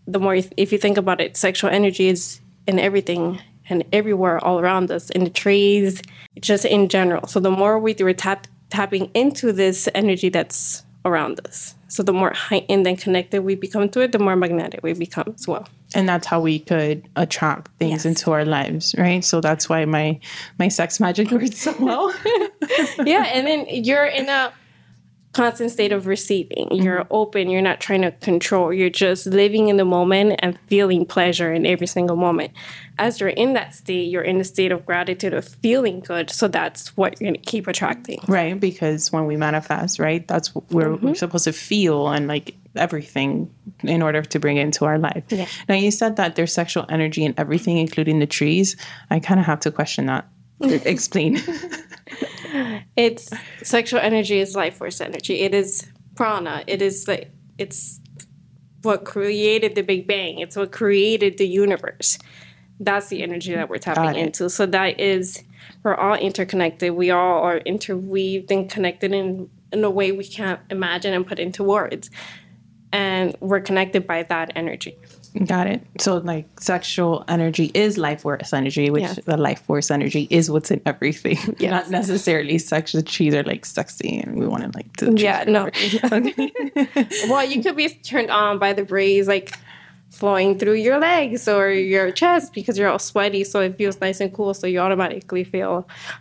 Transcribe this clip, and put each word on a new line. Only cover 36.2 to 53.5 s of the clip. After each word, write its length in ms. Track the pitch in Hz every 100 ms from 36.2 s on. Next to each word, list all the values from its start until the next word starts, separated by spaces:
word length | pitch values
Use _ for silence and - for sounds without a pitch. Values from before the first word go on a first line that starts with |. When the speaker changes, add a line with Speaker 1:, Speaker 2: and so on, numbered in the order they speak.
| 160
Speaker 1:
So 160 | - 202
that's 500 | 170 160 - - -
what 240 | 190 -
you're 80 | 202
gonna 60 | - -
keep 220 | 220 185
attracting. 520 | 185 - 240 - - 190
Speaker 2:
Right, 320 | 190 165 190
because 520 | 190 180 156 156 -
when 140 | 160 156
we 100 | 151
manifest, 600 | 151 156 151 151 175 -
right, 280 | 156 165 -
that's 260 | 170 - 147
what 140 | -
we're, 200 | 170 156
we're 40 | 160
Speaker 1:
Mm-hmm. 160 | 247
Speaker 2:
supposed 320 | 349 175 170 160
to 80 |
feel 560 | 156 - 208 175 147 147
and, 180 | 151 143
like, 280 | 147 - - - -
everything 800 | 170 156 147 135 139 151 170 - - -
in 180 | - 170
order 200 | 156 151
to 160 | 147 156
bring 180 | 147 143
it 40 |
into 240 | 147 - 147
our 120 | 156
life. 260 | 160 165 -
Speaker 1:
Yeah. 160 | 196 175 - -
Speaker 2:
Now, 60 | 196
you 160 | 208
said 240 | 208 226 214
that 180 | 175 165
there's 160 | 165
sexual 320 | - 170 170 -
energy 340 | 160 156 156
in 100 | 151 -
everything, 400 | 147 160 - 170
including 400 | 160 - 156 156
the 80 | 147
trees. 480 | - 147 175 190 - - - -
I 80 | 160
kinda 240 | 170 190
have 160 | 160 147
to 100 | 151
question 360 | 147 156 - 135
that. 200 | 131 - _ -
Speaker 1:
<laughs> 160 | -
Speaker 2:
Explain. 800 | 269 285 - 262 - 202 247 285
<laughs> 60 | - 320 359 - - - - - - - 339 285 247 208 - -
Speaker 1:
It's, 340 | 233 233 - 220 -